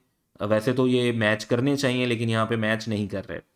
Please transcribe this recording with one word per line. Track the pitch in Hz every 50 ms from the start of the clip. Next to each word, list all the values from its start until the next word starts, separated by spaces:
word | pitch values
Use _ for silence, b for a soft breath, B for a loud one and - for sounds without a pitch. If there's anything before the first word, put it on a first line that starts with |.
| _ _ _ _ _ _ _ - 101
वैसे | 104 107 107 107 131 123
तो | 131 127
ये | 127 127 123 123 120 120
मैच | 117 107 107 107 110 -
करने | - 123 117 131 143 143
चाहिए, | 139 143 127 123 123 127
लेकिन | 123 117 110 117 110
यहाँ | 113 110 110
पे | 110 117
मैच | 113 107 107 113 110 110 117
नहीं | 110 104 104 95
कर | 107 95 92
रहे। | - 82 - - _ _